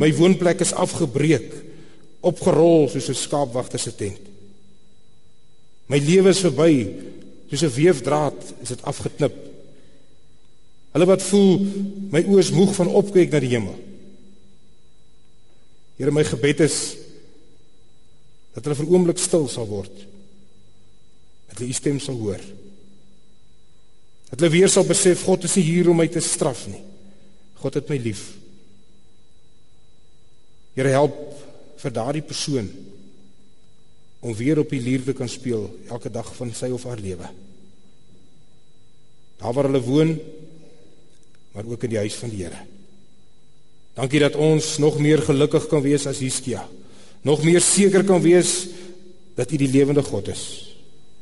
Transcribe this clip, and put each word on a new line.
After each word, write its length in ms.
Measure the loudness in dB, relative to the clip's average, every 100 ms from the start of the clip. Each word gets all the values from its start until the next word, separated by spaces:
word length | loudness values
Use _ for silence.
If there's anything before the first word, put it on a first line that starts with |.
my 100 | 4 6
woonplek 440 | 6 6 4 2
is 120 | 0
afgebreek, 800 | 2 0 0 -2 2 4 4 2 -10 -14 -14 -16 -16 -16 -2
opgerol 680 | 0 2 4 6 8 8 6
soos 200 | 2 -2
'n 60 |
skaapwagter 640 | -4 -2 0 0 -2 -4 -4
se 160 | -6
tent. 260 | -4 -6 -6 -14 -16 -16 -18 -18 -18 -18 -18 -18 -18 -18 -18 -18 -16 -16 -16 0
My 120 | 2
lewe 300 | 6 8 8
is 120 | 6
verby, 320 | 4 6 6 6 2 -4 -12 -14 -16 -16 -8
soos 120 | 0
'n 140 | 0 4
weefdraad 640 | 4 4 2 2 0 -2 -12 -12
is 60 | -10
dit 140 | -8
afgeknip. 540 | -6 -6 -6 0 -2 -2 -14 -16 -18 -18 -18 -18 -18 -18 -18 -16 -16 -16 -16 -16 -4
Hulle 140 | 2 6
wat 160 | 6
voel, 360 | 6 8 8 8 4 0 -4 -6 -2
my 120 | 0
oë 140 | 6 6
is 120 | 6
moeg 240 | 6 4
van 140 | 4 4
opkyk 420 | 4 6 6 6
na 100 | 4
die 120 | 2
hemel. 240 | 2 0 -6 -14 -16 -16 -16 -16 -16 -16 -16 -18 -18 -18 -16 -16 -16 -18 -16 -16 -16 -16 -16 -16 -2
Here, 140 | 0
my 140 | 2
gebed 360 | 2 2 2 4
is 360 | 4 4 -4 -8 -14 -16 -16 -16 -16 -16 -16 -16 -16 -16 -16 -16 -16 -16 -14
dat 100 | -8
hulle 120 | -4 -2
vir 100 | 4
'n 60 |
oomblik 260 | 6 6 2
stil 300 | 2 2 2
sal 180 | -2 -6
word, 260 | -6 -8 -12 -14 -16 -16 -16 -16 -16 -16 -16 -16 -18 -18 -18 -16 -16 -16
dat 100 | -8
hulle 120 | -6
U 20 |
stem 280 | -2 -2 -2
sal 160 | -4 -4
hoor, 240 | -4 -4 -8 -14 -16 -16 -16 -16 -16 -16 -16 -16 -18 -18 -18 -16 -16 -16 -16 -16 -12
dat 100 | 2
hulle 120 | 4
weer 160 | 8 8
sal 160 | 6
besef, 400 | 4 4 4 4
God 200 | 4 2
is 120 | 2 2
nie 80 |
hier 260 | 4 4 6
om 60 | 6
my 120 | 4
te 120 | 2
straf 460 | -2 0 0 -2 -8
nie. 160 | -12 -14 -16 -16 -16 -16 -18 -18
God 200 | -8 -4
het 140 | -4 -2
my 100 | -2
lief. 380 | -2 -4 -10 -14 -16 -16 -16 -16 -16 -16 -16 -16 -16 -16 -16 -16 -16 -16 -16 -16 -16 -16 -16 -16 -16 -16 -10
Here, 140 | -2 4
help 480 | 4 4 0 -10 -12 -16 -16 -18 -10
vir 160 | -6
daardie 320 | -4 -2 -4
persoon 460 | -4 -6 -2 -2 -2 -8 -16 -18 -18 -18 -18 -18 -18 -18 -18 -18 -18 -16 -16 -10
om 120 | -6 -2
weer 220 | 2 2
op 80 | 2
die 100 | 0
lier 220 | 0 0
te 100 | 0
kan 160 | -4 -4
speel 380 | -6 -4 -4 -4 -10 -10
elke 200 | -10 -6
dag 180 | -8 -8 -8
van 160 | -8
sy 160 | -6 -4
of 140 | -4 -6
haar 140 | -8
lewe. 260 | -8 -8 -10 -14 -16 -18 -18 -18 -18 -18 -18 -18 -18 -18 -16 -16 -16 -16 -16 -16 -16 -16 -16 -8
Daar 100 | -2 2
waar 100 | 2
hulle 160 | 2
woon, 300 | 4 4 4 2 -6 -14 -16 -16 -16 -16 -16 -16 -16 -18 -18 -18 -14
maar 140 | -10 -8
ook 180 | -4
in 60 | -2
die 80 | 0
huis 160 | -2 -4
van 100 | -6
die 140 | -6
Here. 160 | -8 -10 -14 -16 -16 -16 -18 -18 -18 -18 -18 -16 -16 -16 -14 -4
Dankie 240 | 2 4
dat 160 | 4 6
ons 400 | 4 4 2 4
nog 200 | 4 6
meer 180 | 6 6 6
gelukkig 400 | 4 6 4 2
kan 140 | 2
wees 220 | 4 2 2
as 140 | -2
Hiskia. 400 | -2 -2 -4 -6 -6 -14 -16 -16 -16 -4 2
Nog 160 | 4
meer 160 | 6 6
seker 460 | 6 6 8 8 6
kan 140 | 6
wees 460 | 8 8 8 0 -4 -10 -14 -16 -16 -16 -12 -4
dat 160 | -2
U 60 | 2
die 100 | 4
lewende 340 | 6 6 4 2
God 240 | -2 -4
is. 120 | -6 -8 -10 -12 -12 -14 -14 -14 -14